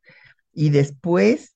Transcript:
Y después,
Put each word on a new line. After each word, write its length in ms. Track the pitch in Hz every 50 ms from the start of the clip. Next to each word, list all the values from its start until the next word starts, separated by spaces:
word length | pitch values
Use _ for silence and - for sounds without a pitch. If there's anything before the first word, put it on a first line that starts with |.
| _ _ - _ _ _ _ _ _ _
Y 180 | _ 160 151 151
después, 800 | 143 143 139 - - - - 170 175 185 196 214 294 302 - - _